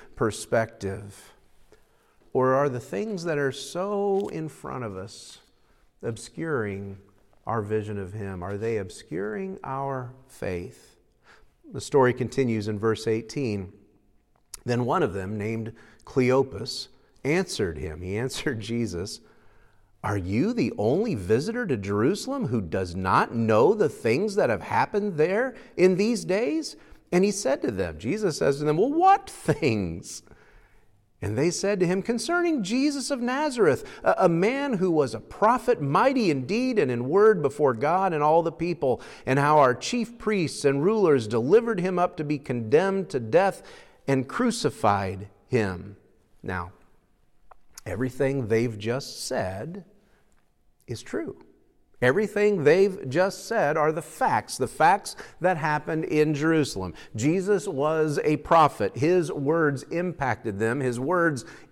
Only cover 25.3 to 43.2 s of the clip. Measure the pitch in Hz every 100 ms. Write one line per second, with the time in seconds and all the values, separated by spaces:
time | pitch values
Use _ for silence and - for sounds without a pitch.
25.3 | 202 254 254 - - 185 180 214 226 160
26.3 | 190 254 311 294 - - - _ 180 202
27.3 | 202 262 277 - 95 87 78 113 208 202
28.3 | 139 151 143 151 151 247 311 370 392 403
29.3 | - - 151 147 107 90 82 - - -
30.3 | - _ - _ _ _ _ _ _ 98
31.3 | 110 165 170 202 202 170 185 190 233 277
32.3 | 349 339 302 180 247 294 277 247 269 240
33.3 | 262 302 247 175 127 - - - - 185
34.3 | 165 202 277 285 208 185 160 135 110 -
35.3 | - 214 247 240 196 139 165 262 269 202
36.3 | 139 131 214 254 214 135 120 123 190 214
37.3 | 196 143 - 143 117 147 180 190 160 151
38.3 | 165 165 160 175 170 135 117 - - -
39.3 | 135 147 151 131 123 - 240 226 - 214
40.3 | 208 151 - 143 139 175 226 180 139 107
41.3 | 113 123 214 233 202 180 180 175 180 147
42.3 | 147 - 123 110 147 196 196 185 143